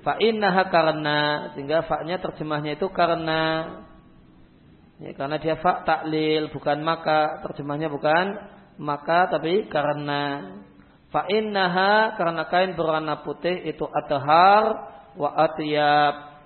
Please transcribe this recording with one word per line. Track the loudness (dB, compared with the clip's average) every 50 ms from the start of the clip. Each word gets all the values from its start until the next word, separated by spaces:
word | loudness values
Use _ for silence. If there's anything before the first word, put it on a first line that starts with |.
Fa | -2 -4 -2 2
innaha | 2 2 2 2 0 2 2 2 2 4
karena, | 4 4 4 4 2 0 -2 0 0 2 2 0 0 -2 -6 -8
sehingga | -10 -10 -6 -2 -2 -2 0
fa-nya | 0 -4 -4 -4 -6 -6 -6
terjemahnya | -6 -8 -8 -8 -6 -4 -4 -4 -4 -6 -4 -4
itu | -4 -4
karena. | 0 0 0 0 0 -2 -2 -2 0 0 0 0 0 -2 -4 -6 -10 -16 -18 -20 -20 -20 -20 -20 -20 -20 -20 -20 -20 -20 -20 _ -20 -20 -20 -20 -20 -20 -20 -20 _ _
Ya, | -16 -14
karena | -10 -8 -6 -4 -4 -4
dia | -2 -2 -4 0
fa | 0 0 0 0 0
taklil, | 0 0 0 0 -2 -2 0 0 2 2 0 0 -4 -8
bukan | -6 -2 -2 -2 0
maka, | 0 -2 -2 -2 0 2 2 2 2 2 -2 -6 -10
terjemahnya | -12 -10 -8 -6 -6 -4 -4 -4 -4
bukan | -4 -2 0 2 2 4 2 0 -4 -8 -12 -16 -20 -20 -20 -20 -16 -10
maka | -6 -6 -6 -4 -2 0 2 4 4 4
tapi | 2 -2 0 2 0 0 0 0
karena. | -2 0 0 0 -2 -2 -4 -4 -2 -2 -2 -2 -4 -6 -8 -12 -16 -18 -18 -20 -20 -20 -20 _ _ _ _ _
Fa | -4 -4 -2 0
innaha, | 0 0 0 0 0 2 2 2 2 2 4 4 6 4 4 2 0
karena | -2 -2 -2 -2 -2 -4 0
kain | 2 2 2 2 0 -2
berwarna | -2 0 0 0 0 -2 -6 -6 -6
putih | -10 -10 -4 -4 -4 -4 -2 -4 -8
itu | -6 -6 -6
athhar | -4 -4 -4 -2 0 -2 -2 2 4 6 8 8 8 8 6 4 2 -2 -4 -8 -14 -18 -20 -20 -20 -8 -4
wa | -4 -2 2
atyab | 2 2 2 2 -4 -4 -2 0 2 4 4 4 4 4 2 0 -2 -10 -18 -20 -20 -20